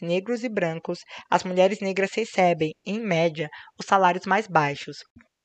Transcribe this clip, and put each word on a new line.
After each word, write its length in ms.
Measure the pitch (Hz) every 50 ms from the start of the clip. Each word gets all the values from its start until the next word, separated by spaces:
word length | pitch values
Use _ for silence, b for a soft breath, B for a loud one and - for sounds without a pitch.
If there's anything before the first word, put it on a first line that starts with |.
| 170
negros 400 | 170 175 185 190 220 247 233 220
e 60 | 254
brancos, 500 | 214 202 180 165 160 - - - 175 - - B B B B B
as 120 | 185 180 -
mulheres 360 | 185 185 180 185 196 208 202
negras 320 | 202 190 190 190 196 190 -
recebem, 600 | 220 226 - - - 185 175 170 156 160 156 - _ -
em 140 | - 202 220
média, 500 | 233 208 175 160 165 170 151 160 160 139 B B B B B -
os 80 | - -
salários 380 | 202 196 190 180 175 185 -
mais 220 | 190 190 208 220 196
baixos. 500 | 175 160 147 143 143 - - - 139 - - _ _ - _ _ _ _ _